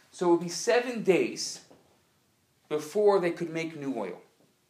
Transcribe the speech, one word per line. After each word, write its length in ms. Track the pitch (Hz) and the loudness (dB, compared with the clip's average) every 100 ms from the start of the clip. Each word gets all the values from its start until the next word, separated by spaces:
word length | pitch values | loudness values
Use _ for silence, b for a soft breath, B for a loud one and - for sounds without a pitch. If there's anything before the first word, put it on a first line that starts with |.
| b | b
So 160 | - 180 | -4 2
it 40 | |
would 80 | 170 | 2
be 80 | 170 | 2
seven 540 | - - 226 254 233 | -4 0 2 0 -2
days 560 | 175 165 110 - - - - - _ _ _ _ _ _ _ _ _ | 2 2 2 -4 -10 -12 -18 -20 _ _ _ _ _ _ _ _ _
before 480 | 151 147 208 208 190 | -6 -2 4 4 6
they 140 | 175 | 2
could 180 | 170 170 | -2 -6
make 280 | 160 160 156 | -6 -8 -6
new 160 | 139 | -6
oil, 240 | 117 95 85 _ _ _ _ _ | -6 -8 -10 _ _ _ _ _